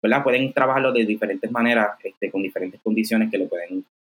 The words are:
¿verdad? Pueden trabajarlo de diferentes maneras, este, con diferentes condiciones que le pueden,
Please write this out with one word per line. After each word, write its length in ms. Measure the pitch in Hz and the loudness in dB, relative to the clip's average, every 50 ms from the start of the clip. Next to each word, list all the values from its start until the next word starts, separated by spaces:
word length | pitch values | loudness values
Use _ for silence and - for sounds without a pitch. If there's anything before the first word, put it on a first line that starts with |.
¿verdad? 220 | - 107 123 139 | 2 2 2 2
Pueden 300 | 135 131 123 127 135 131 | 4 2 2 2 0 0
trabajarlo 400 | - 139 131 131 131 135 131 127 | 0 2 2 2 2 2 2 2
de 120 | 123 117 113 | 2 2 2
diferentes 460 | 107 104 - 107 101 95 - - 110 | 2 0 -2 -2 -4 -4 -4 -6 -4
maneras, 480 | 120 120 117 120 120 113 104 101 - - | -2 0 2 2 4 2 2 0 -2 -6
este, 280 | - 95 - _ 98 92 | -12 -14 -8 _ -6 -4
con 120 | - 98 | -4 -4
diferentes 380 | 98 95 - 92 90 92 - - | -4 -4 -4 -6 -6 -6 -8 -6
condiciones 500 | - 110 110 113 110 - 113 110 110 110 | -4 0 0 0 0 2 2 0 2 0
que 80 | 104 95 | 0 -2
le 80 | 92 | -2
pueden, 380 | - 90 85 87 87 92 92 - _ _ _ | -4 -4 -6 -6 -6 -8 -8 -8 _ _ _